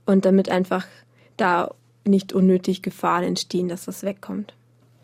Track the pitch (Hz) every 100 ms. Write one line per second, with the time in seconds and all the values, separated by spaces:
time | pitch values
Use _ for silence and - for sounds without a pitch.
0 | - 196 190 190 190 185 185 185 - -
1 | _ _ _ - 196 175 - - _ _
2 | 208 196 190 196 185 185 185 185 190 -
3 | 175 170 180 180 - 180 180 190 - 190
4 | 196 196 - 196 208 - _ _ _ _